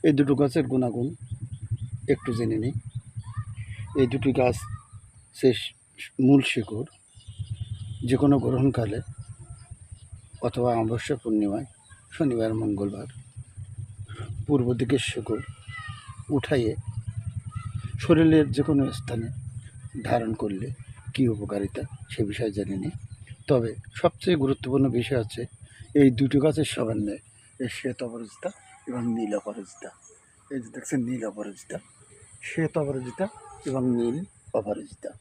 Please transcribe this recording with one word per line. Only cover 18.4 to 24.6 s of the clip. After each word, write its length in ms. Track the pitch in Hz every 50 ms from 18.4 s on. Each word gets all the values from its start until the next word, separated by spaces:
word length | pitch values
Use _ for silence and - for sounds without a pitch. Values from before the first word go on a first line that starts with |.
| 147 135 117
যে 60 | 135 139
কোনো 160 | 156 151 139 135 123 - -
স্থানে 280 | - - 120 113 113 - - - - - - - - - - - - - - - 110
ধারণ 240 | - 120 120 113 110 110 -
করলে 260 | - 104 98 92 113 139 - - - - - - - -
কী 120 | - - 135 120 110
উপকারিতা, 500 | 104 104 - 101 101 101 95 - - - - - - - -
সে 100 | - - 113 101
বিষয়ে 220 | 104 - 120 110 101
জেনে 200 | 104 98 92 98 95 98
নিই। 100 | 165 - - - - - - - - - - - -
তবে 220 | 147 123 117 113 107 - - - - -
সবচেয়ে 360 | - 180 - - - 190 180 151 131
গুরুত্বপূর্ণ 420 | 131 135 -